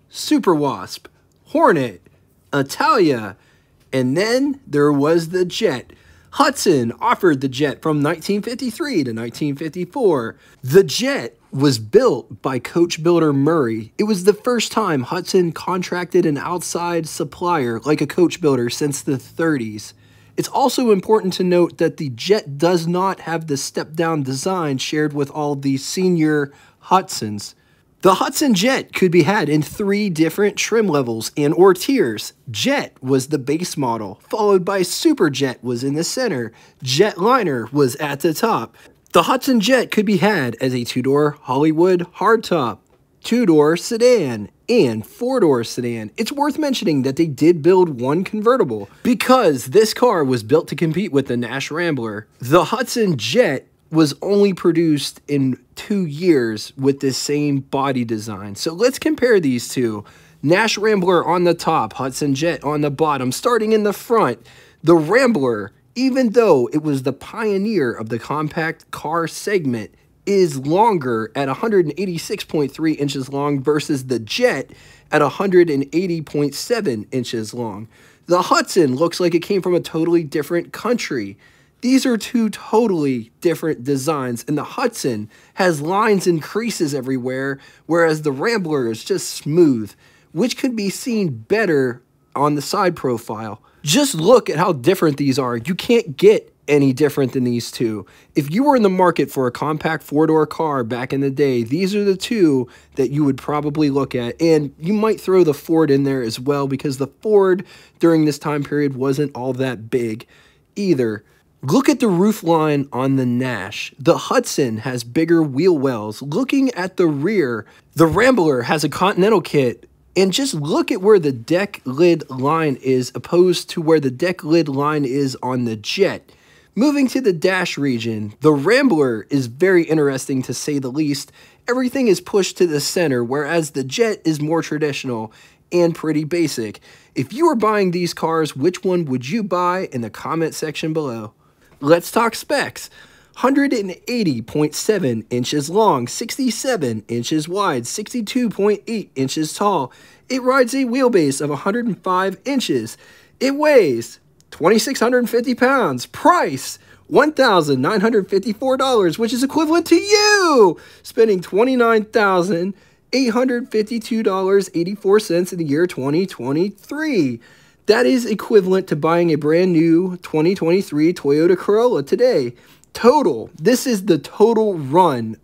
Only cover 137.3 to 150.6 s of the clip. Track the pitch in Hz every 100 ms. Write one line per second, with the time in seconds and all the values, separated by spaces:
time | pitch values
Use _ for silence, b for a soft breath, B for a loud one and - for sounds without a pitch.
137.3 | 233 330 247 214 208 185 175 170 - 160
138.3 | 160 156 135 160 180 185 180 151 127 123
139.3 | 226 208 180 175 180 180 127 113 - 131
140.3 | 165 156 117 156 - 165 160 143 117 107
141.3 | _ b b b b - 170 - 226 226
142.3 | - - 285 180 - - b b b b
143.3 | - 254 277 277 254 196 170 - 247 180
144.3 | 117 - 147 151 - - 208 135 110 -
145.3 | 123 123 147 139 196 214 139 120 - 233
146.3 | - 262 - 269 247 131 110 - 120 117
147.3 | 156 156 190 196 131 117 - 208 247 202
148.3 | 254 233 - 208 202 - 226 - - 131
149.3 | 160 151 - 208 180 127 b b b b
150.3 | 262 254 269